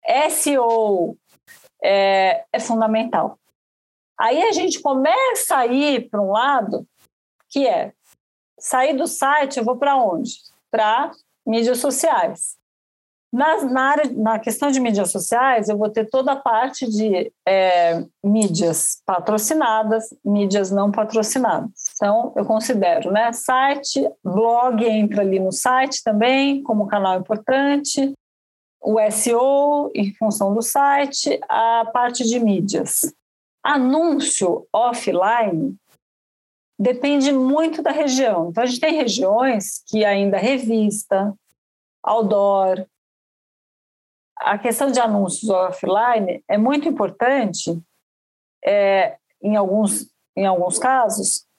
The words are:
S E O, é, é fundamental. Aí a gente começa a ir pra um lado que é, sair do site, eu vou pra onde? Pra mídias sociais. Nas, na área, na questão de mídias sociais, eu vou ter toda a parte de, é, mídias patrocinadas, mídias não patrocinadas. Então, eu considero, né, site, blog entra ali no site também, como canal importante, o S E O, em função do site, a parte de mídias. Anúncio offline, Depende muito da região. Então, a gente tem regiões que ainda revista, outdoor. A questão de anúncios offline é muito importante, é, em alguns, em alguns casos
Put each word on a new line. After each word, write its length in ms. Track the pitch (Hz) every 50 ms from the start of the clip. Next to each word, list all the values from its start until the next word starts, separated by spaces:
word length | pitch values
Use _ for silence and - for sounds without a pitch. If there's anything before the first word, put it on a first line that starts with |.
| _
S 480 | - 220 269 302 311 - - - 302
E 80 | 285 269
O, 560 | 240 233 226 226 220 214 202 180 170 - - _ _ _ _ _ _ _ - - _ _ _ _ -
é, 600 | - 196 196 196 196 196 190 190 190 170 - - _
é 80 | - 226
fundamental. 800 | 226 - 233 226 220 220 220 220 233 247 - 175 - 208 - _ _ _ _ _ _ _ _ _ _ _ _ _ _ _ _ -
Aí 240 | - - 262 311 370
a 80 | 440
gente 280 | 415 320 370 370 302 -
começa 760 | - 294 269 262 262 311 359 494 523 523 466 - - - 339
a 80 | 269 247
ir 440 | 240 247 269 294 294 277 247 247 -
pra 120 | - 208
um 100 | 202 190
lado 540 | 196 214 240 277 285 262 214 190 202 - - _ _ _ _ _ _ _ _ _ _ _ _ _
que 160 | - 277 277
é, 260 | 240 190 165 - 208 _ _ _ _ _ _ _ _ _ _ _ _ _ _
sair 340 | - - - 254 262 294 311
do 140 | 262 320
site, 500 | - - - 277 269 285 302 285 277 277
eu 60 | 262 226
vou 140 | 226 254
pra 180 | 247 277 285 277
onde? 380 | 269 240 202 170 - - - - - _ - _ _ _ _
Pra 420 | - 220 214 214 220 247 285 285 - _ _ _ _ _ _
mídias 320 | 240 220 233 233 240 247 240
sociais. 800 | - 285 262 - - 320 269 208 175 - - - - - - _ _ _ _ _ _ _ _ _ _ _ _ _ _ _ -
Nas, 300 | 240 285 311 320 - 285
na 180 | 254 254 262
área, 300 | 262 269 294 294 302 262
na 260 | - - 214 220 226
questão 320 | 214 220 240 220 - 294 285
de 100 | 269 269
mídias 300 | 254 233 214 196 196 180
sociais, 600 | - 202 175 - 226 240 254 269 254 226 202 -
eu 80 | 214
vou 120 | 202 214 214
ter 180 | 214 233 220
toda 260 | 214 - 262 269 285 269
a 20 |
parte 500 | 269 - - 226 220 247 269 277 - 262
de, 440 | 226 214 208 220 220 196 180 - - _ _ _
é, 560 | 185 190 190 190 185 180 175 170 170 165 170 170 - _ _ -
mídias 760 | 202 208 220 214 196 170 165 175 170 160 - - - - - _
patrocinadas, 1080 | - 190 175 175 214 208 214 214 - 311 311 294 233 220 220 220 214 220 226 220 - - _ _
mídias 460 | 202 202 208 202 190 190 208 196 185
não 220 | 196 202 196 208
patrocinadas. 800 | 202 226 214 214 214 220 214 214 - 269 254 220 170 156 - 214 - - - - -
Então, 380 | - 208 202 208 226 233 - -
eu 100 | 214 202
considero, 640 | 190 220 220 226 - 254 208 190 175 170 165 - 180
né, 220 | 190 208 226 233
site, 760 | 233 240 - - 254 262 269 277 285 285 285 - - 269 277 - - _ _
blog 600 | 196 180 196 226 226 233 240 247 254 240 214 240
entra 360 | 233 220 214 214 208 208 202
ali 180 | 202 190 190 196
no 120 | 190 190
site 520 | 190 - - 254 254 262 262 277 269 - -
também, 580 | 233 214 208 226 254 262 269 277 277 277 277
como 260 | 277 - 226 208 208
canal 320 | 202 208 202 196 185 185 185
importante, 960 | 185 - 220 214 214 - 262 269 277 285 285 285 285 - - 285 277 277 277 _ _ _ _ _ _ _ _ _ _ _ _ _ -
o 160 | - 214 220
S 300 | 214 214 208 214 - 240
E 40 | 233
O, 540 | 233 254 269 277 277 285 285 294 285 294 294 -
em 180 | - 208 196 196
função 380 | _ 220 214 202 - 202 196 202
do 80 | 226
site, 760 | 226 - - 277 277 277 277 277 285 277 277 - - 294 285 - -
a 420 | - - 220 226 226 233 233 226 226 -
parte 320 | 247 247 247 247 - 247
de 120 | 226 233
mídias. 760 | 247 233 214 196 180 165 - - 170 190 - - - - - - _ _ _ _ _ _ _ _ _ -
Anúncio 1040 | - 294 277 254 254 269 311 330 339 294 311 - - - - 202 180 170 - - _ -
offline, 1040 | 202 240 247 240 240 - 202 175 175 185 208 233 240 226 202 175 160 143 135 196 - _ _ _ _ _ _ _ _ _ _ _ _ _ _ _ _ _ _ _ -
Depende 500 | 202 247 247 247 - 277 294 285 262 285
muito 520 | 285 262 254 254 277 311 320 320 320 - 294
da 80 | 320
região. 580 | 269 294 302 285 254 262 269 233 202 175 165 175
Então, 140 | 170 214 240
a 20 |
gente 140 | 254 247 247
tem 160 | - 311 330
regiões 880 | 311 269 233 190 220 226 185 208 226 254 269 247 208 190 - - - _
que 180 | - - 220 214
ainda 360 | 202 202 196 202 202 190 185
revista, 920 | 185 247 277 254 247 220 226 220 214 208 190 208 - _ 202 190 196 208 202 _ _ _ _ _ _ _ _ _ _ _ _ _
outdoor. 840 | - - 214 233 220 196 208 202 202 202 196 196 190 190 185 185 196 _ _ _ _ _ _ _ _ _ _ _ _ _ _ _ _ _ _ _ _ _ _ _ _ _ _ _ _ _ _ -
A 180 | - - 202
questão 320 | 208 220 247 233 - 285 277
de 100 | 247 254
anúncios 480 | 240 226 208 202 196 175 170 - - 220
offline 920 | 196 185 185 185 185 - - 175 185 202 226 247 240 220 196 185 175 - _
é 100 | - 196
muito 320 | 208 214 254 285 294 294 339
importante, 880 | - - 208 180 - - 233 247 269 277 233 196 170 - - - 170 170 165 _ _ _ _ _ _ _ _ _ _ _ _ _ _ _ -
é, 500 | - 202 202 202 196 196 196 180 143 - - _ _ _ _ -
em 120 | 208 214
alguns, 540 | 208 202 185 196 214 214 202 - - - _ _ _ _ _ _
em 120 | - 196
alguns 320 | 190 190 175 180 180 180 -
casos 680 | - 254 262 262 240 208 202 208 190 190 - - _ _ _